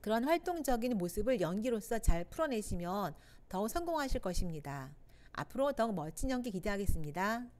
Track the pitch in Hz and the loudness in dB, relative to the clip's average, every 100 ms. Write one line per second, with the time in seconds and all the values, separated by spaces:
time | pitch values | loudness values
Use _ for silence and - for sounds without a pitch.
0 | 208 226 262 339 339 339 277 240 247 226 | 0 0 4 2 2 -2 2 2 2 2
1 | 175 202 208 240 165 190 240 226 - 226 | 0 0 2 2 2 0 0 -2 0 2
2 | - 170 170 - 311 233 208 185 175 196 | 4 4 2 -2 0 0 -2 -4 -2 -2
3 | 180 143 - - - 185 214 349 339 320 | -2 -6 -16 -20 -6 -2 0 -2 -2 -2
4 | 269 - 190 175 175 160 143 139 135 143 | 0 0 0 0 0 -2 -6 -8 -10 -14
5 | - - - - - 233 277 269 226 190 | -20 -20 -12 -8 -6 0 0 2 0 0
6 | 156 160 262 254 247 185 196 202 196 - | -4 -4 -2 0 -2 -4 -2 0 2 2
7 | 151 151 196 233 247 | 0 0 0 0 -6